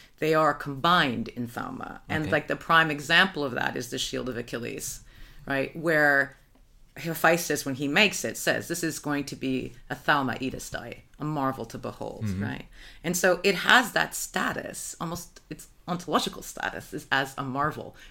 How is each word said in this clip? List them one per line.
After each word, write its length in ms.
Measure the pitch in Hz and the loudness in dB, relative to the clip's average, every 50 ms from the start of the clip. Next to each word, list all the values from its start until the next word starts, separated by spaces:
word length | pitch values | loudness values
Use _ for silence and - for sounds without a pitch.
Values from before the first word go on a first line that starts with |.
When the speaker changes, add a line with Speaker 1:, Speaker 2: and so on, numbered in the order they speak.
| - - _ - | -20 -20 _ -4
Speaker 1:
they 160 | 156 156 160 | 0 2 4
are 180 | 156 156 147 143 | 4 4 4 2
combined 760 | - - 143 139 131 127 170 180 175 156 135 113 113 110 - | 0 -4 -8 -8 -2 2 4 4 4 4 2 0 -2 -4 -6
in 180 | - 120 120 | -6 -6 -8
Thelma. 560 | 117 117 117 107 90 87 - - - - - - - | -6 -6 -8 -8 -8 -8 -10 -10 -10 -12 -14 -8 -4
And, 140 | 156 156 156 | -2 -2 0
Speaker 2:
Okay. 80 | - - | 2 2
Speaker 1:
like, 160 | 147 147 - | 0 2 0
the 80 | 147 | -4
prime 340 | 143 - - 165 160 160 156 | -4 0 4 6 6 6 6
example 540 | 151 147 139 127 165 170 190 190 - 151 143 | 2 -4 0 4 6 6 6 6 4 -2 -2
of 80 | 131 117 | -2 0
that 220 | - - - - | 0 -2 -2 -2
is 120 | 131 123 - | -4 -6 -6
the 100 | 135 131 | -4 -4
Shield 300 | - - - 127 123 127 | -4 -4 -4 -4 -4 -4
of 80 | 123 | -6
Achilles, 640 | 117 117 - - 117 117 120 101 - - - - - - - - - - - - - - | -6 -8 -6 -6 -6 -6 -6 -8 -8 -8 -8 -10 -10 -14 -18 -18 -18 -18 -18 -18 -16 -6
right? 280 | - 139 135 135 - - | -4 -2 0 0 -2 -4
Where 640 | 165 156 170 160 151 151 143 143 139 135 135 - - _ _ _ _ - _ _ - - - - - | -4 0 2 6 6 8 8 8 6 4 2 -2 -16 _ _ _ _ -20 _ _ -20 -20 -20 -16 -8
Hephaestus, 640 | 135 170 160 - - 165 170 170 175 - 147 - - | -6 -6 -4 4 6 6 6 6 4 0 -2 -2 -2
when 100 | 139 135 | -4 -4
he 120 | 123 147 139 | -2 -2 2
makes 360 | 147 190 214 190 170 - - | 4 6 6 4 4 0 -4
it, 120 | 113 110 | -4 -6
says, 320 | - - - 143 - 202 - | -2 0 0 0 0 0 -4
"This 160 | 170 175 - | -4 -2 -2
is 160 | 160 147 - | -2 -4 -4
going 240 | - 151 143 143 143 | -4 -2 -2 -2 -2
to 100 | 143 139 | -4 -8
be 360 | - 131 135 131 127 123 127 - - - - | -6 -4 -2 -2 -2 -4 -6 -10 -14 -10 -10
a 60 | 131 | -10
Thelma 380 | - - - 151 143 135 127 113 | -6 2 2 2 4 4 0 -2
Edestai, 640 | - 135 131 123 127 - - - - - 120 - - - - - - | -2 -4 -6 -6 -8 -10 -8 -8 -8 -8 -10 -14 -14 -16 -20 -14 -8
a 60 | 151 | -6
marvel 400 | 151 156 147 135 131 131 - 113 | -4 -2 0 0 0 0 -2 -6
to 120 | 110 - 113 | -8 -8 -8
behold," 460 | 117 117 113 - 110 107 - - 113 | -8 -8 -8 -8 -8 -10 -8 -6 -4
Speaker 2:
Mm-hmm. 160 | 104 92 92 101 | -4 -2 -2 -2
Speaker 1:
right? 220 | - 131 - - - - - - - - - - | -4 -4 -8 -12 -14 -18 -20 -20 -20 -18 -8 -4
And 140 | 165 175 | -2 -2
so 240 | 175 - 185 180 180 - | 4 4 4 4 6 4
it 140 | 202 185 | 2 2
has 340 | 170 - 196 214 247 262 - - | 2 4 6 6 6 6 4 0
that 220 | 165 156 156 - | 0 0 0 -2
status, 800 | - - - - - - - - - - - - - - - - - | -8 -8 -4 -4 -2 -2 -2 -2 -4 -6 -8 -10 -10 -10 -12 -8 -8
almost 400 | - 165 170 175 - - - - _ - | -6 -6 -6 -8 -10 -14 -18 -20 _ -16
its 160 | 160 - - - - _ - - | -16 -16 -16 -20 -20 _ -8 -6
ontological 520 | 175 175 - 151 160 254 - 196 - - - | -6 -6 -4 0 0 2 2 0 -6 -8 -14
status 520 | - - - - - - 82 - - - | -14 -10 -6 -6 -6 -6 -6 -12 -8 -10
is 120 | 151 - - | -10 -4 0
as 240 | 135 135 139 135 - | 0 0 0 0 -4
a 60 | - 139 | -8 -6
marvel, 540 | 135 123 139 147 156 143 117 - - - - - - | -4 -2 0 0 0 -2 -4 -10 -12 -14 -18 -20 -18